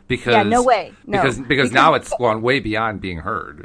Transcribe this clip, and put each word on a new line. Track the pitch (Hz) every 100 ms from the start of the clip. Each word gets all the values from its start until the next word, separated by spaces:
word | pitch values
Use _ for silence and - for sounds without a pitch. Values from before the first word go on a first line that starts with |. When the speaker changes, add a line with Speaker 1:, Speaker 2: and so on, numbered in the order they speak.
| -
Speaker 1:
because | 123 -
Speaker 2:
Yeah, | 113
no | 202 240
way. | 247 226 165 -
No. | - 202
Speaker 1:
because, | 160 110
because | 123
Speaker 2:
Because | 135 127
Speaker 1:
now | 127 147
it's | 139 - -
gone | 120 110
way | 117 135
beyond | 110 107 113 101
being | 95 85
heard. | 80 104 - 73